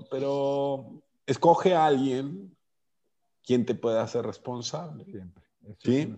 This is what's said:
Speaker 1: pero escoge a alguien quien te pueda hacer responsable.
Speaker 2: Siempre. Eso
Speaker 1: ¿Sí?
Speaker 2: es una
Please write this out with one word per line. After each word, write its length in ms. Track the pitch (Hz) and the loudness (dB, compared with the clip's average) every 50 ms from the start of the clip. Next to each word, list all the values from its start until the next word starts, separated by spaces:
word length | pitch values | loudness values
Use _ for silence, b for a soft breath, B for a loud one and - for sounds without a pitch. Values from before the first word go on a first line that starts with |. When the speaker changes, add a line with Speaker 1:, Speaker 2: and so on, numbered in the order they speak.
| - - | -10 -8
Speaker 1:
pero 960 | 135 131 139 139 139 139 139 139 139 139 139 139 139 131 123 - - - - _ _ _ _ | -6 -4 -4 -2 -2 -2 -2 -2 0 0 -2 -2 -2 -4 -8 -12 -18 -20 -20 _ _ _ _
escoge 480 | - 131 - - 170 165 - - 190 180 | -4 0 4 6 6 6 6 6 4 4
a 100 | 165 156 | 6 6
alguien 720 | 151 143 127 135 135 127 131 135 143 170 196 202 185 - _ _ _ _ _ _ _ _ _ _ _ _ _ _ _ _ _ _ | 4 4 4 2 0 0 -2 -4 -6 -8 -10 -14 -16 -20 _ _ _ _ _ _ _ _ _ _ _ _ _ _ _ _ _ _
quien 200 | - 127 123 117 | 2 2 2 2
te 100 | - 110 | 0 -2
pueda 260 | - - 117 113 113 | -2 -2 0 0 0
hacer 240 | 113 113 - 120 107 | 0 -2 -4 -4 -4
responsable. 800 | 107 98 - - 135 123 120 120 - - 156 175 156 151 120 - | -6 -8 -10 -10 -10 -8 -8 -8 -8 -8 -8 -10 -12 -14 -16 -16
Speaker 2:
Siempre. 380 | 196 185 101 92 87 - - _ _ _ _ _ | -16 -16 -16 -16 -18 -20 -20 _ _ _ _ _
Eso 140 | 104 104 - | -20 -20 -6
Speaker 1:
¿Sí? 200 | - 113 123 139 | 0 0 2 2
Speaker 2:
es 60 | 156 | 0
una 100 | 113 107 | -2 -6